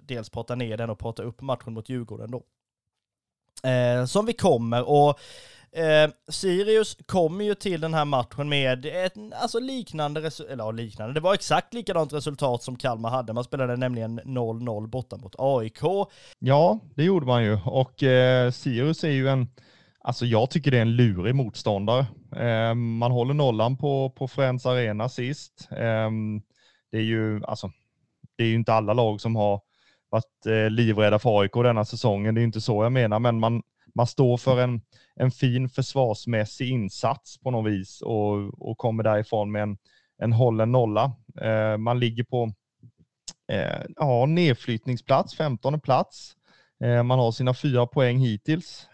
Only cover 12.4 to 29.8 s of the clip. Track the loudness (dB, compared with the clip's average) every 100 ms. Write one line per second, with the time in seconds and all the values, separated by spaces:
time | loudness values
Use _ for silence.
12.4 | -2 -2 -4 -6 -4 -2 -2 -2 -2 -6
13.4 | -4 -2 -2 -2 -2 -2 -6 -8 -6 -4
14.4 | -4 -4 -6 -6 -6 -8 -8 -12 -14 -4
15.4 | 0 0 -2 -4 -2 0 -4 -8 -20 -4
16.4 | 2 4 4 2 -4 0 2 2 2 2
17.4 | 4 0 0 0 -2 0 4 6 6 4
18.4 | 2 -2 -4 0 0 0 0 0 2 0
19.4 | -2 -8 _ _ _ _ -8 -4 0 2
20.4 | 2 0 2 4 4 4 4 2 0 0
21.4 | -2 -4 -2 0 2 2 0 -6 -14 -4
22.4 | 0 2 0 0 -2 0 0 0 0 2
23.4 | 2 4 2 0 -2 0 -2 -4 -6 0
24.4 | 0 0 0 0 0 -2 -4 -4 -6 -8
25.4 | -14 -20 -14 -6 -2 0 -2 -2 -4 -6
26.4 | -10 _ _ _ _ -4 -2 0 -2 -4
27.4 | -6 -8 -10 -14 _ _ _ _ -12 -2
28.4 | 0 2 2 2 2 2 2 0 -2 0
29.4 | 0 0 -6 _